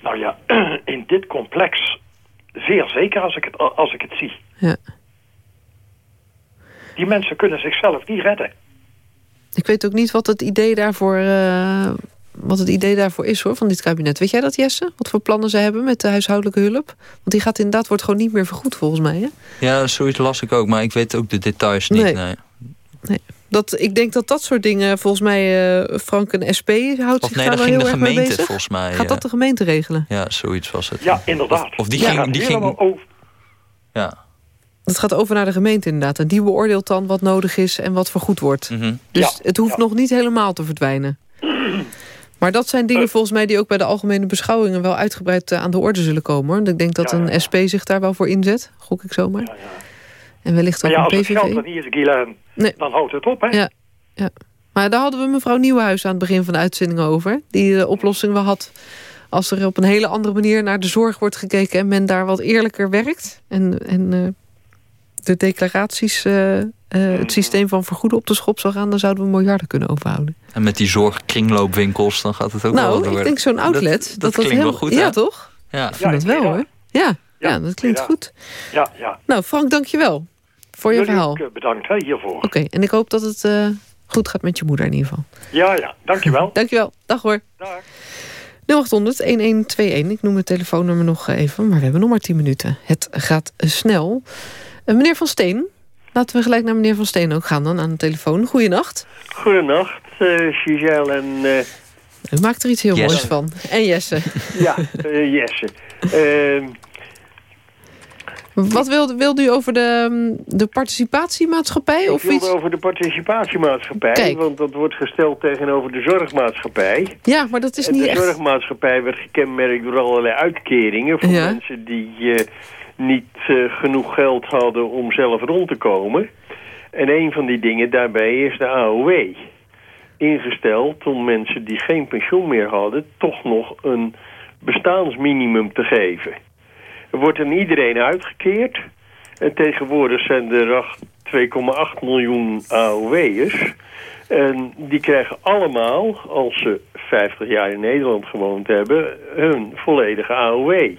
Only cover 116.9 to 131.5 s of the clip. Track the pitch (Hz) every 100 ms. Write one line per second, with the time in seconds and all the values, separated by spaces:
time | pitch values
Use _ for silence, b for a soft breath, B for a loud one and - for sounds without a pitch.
116.9 | 123 190 - - 302 254 240 262 269 262
117.9 | 269 269 175 180 160 151 135 - - 135
118.9 | 127 123 123 - 151 135 127 127 123 120
119.9 | 127 123 120 117 120 170 165 - 123 110
120.9 | 104 139 160 180 175 165 233 - 120 113
121.9 | 117 110 113 120 117 110 B B B B
122.9 | - 131 127 - - - 131 123 - 143
123.9 | 135 117 - 135 127 - 131 120 113 117
124.9 | 127 120 127 127 113 123 175 175 - 113
125.9 | 95 101 143 220 - B B B B B
126.9 | - 139 151 160 151 127 120 113 113 120
127.9 | 123 120 110 110 127 139 - 127 131 110
128.9 | 110 143 180 95 - - b b b b
129.9 | b b b 151 151 123 - - 110 139
130.9 | 151 151 131 120 113 107